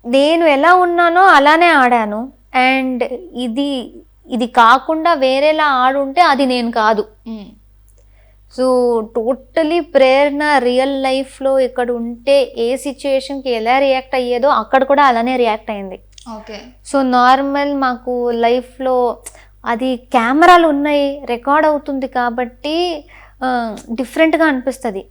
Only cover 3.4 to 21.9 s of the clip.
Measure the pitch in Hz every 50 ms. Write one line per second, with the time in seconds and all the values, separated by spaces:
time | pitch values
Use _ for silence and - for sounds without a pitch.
3.4 | 254 240 220 262 285 285 277 254 226 - - - - _ _ _ _ - - 226
4.4 | 240 226 - 247 233 226 247 262 254 - 320 320 320 339 339 294 269 262 262 269
5.4 | 285 302 311 311 311 294 269 254 247 262 269 285 277 269 269 349 359 320 277 254
6.4 | 277 254 254 247 233 233 233 233 214 214 226 208 208 - - _ _ 226 226 214
7.4 | 202 - - _ _ _ _ _ _ _ _ _ _ _ _ _ _ _ _ _
8.4 | _ _ - - 254 254 254 247 247 240 240 226 220 220 - 240 220 226 269 247
9.4 | - _ _ 330 330 302 330 349 311 - - 277 269 262 262 269 285 294 277 285
10.4 | 302 302 294 269 240 247 247 254 262 277 277 269 269 269 262 269 269 269 - -
11.4 | 269 269 269 269 262 247 254 - 247 240 247 240 233 233 240 233 - 277 277 285
12.4 | 262 240 - - 233 233 254 262 - 285 262 - - 285 269 269 262 269 277 277
13.4 | 262 262 240 226 220 233 247 269 277 269 262 262 262 - - 254 254 247 247 240
14.4 | 247 285 277 226 214 - - 269 269 269 277 277 285 269 240 226 233 247 262 254
15.4 | 240 226 214 220 220 - 214 202 196 190 185 196 _ _ _ - - 247 226 214
16.4 | 202 - 214 214 233 247 _ _ _ - - 277 269 254 247 247 247 247 262 262
17.4 | 277 277 277 285 285 285 285 277 269 254 247 233 247 254 247 247 240 240 240 233
18.4 | 233 233 240 254 247 - - - 269 262 254 254 247 240 - - - - - -
19.4 | - _ _ _ _ - 240 220 254 262 254 240 - _ - 247 226 233 269 302
20.4 | 339 349 359 349 330 320 294 285 285 302 294 294 285 277 277 285 277 247 240 233
21.4 | 240 269 285 302 311 311 302 294 285 -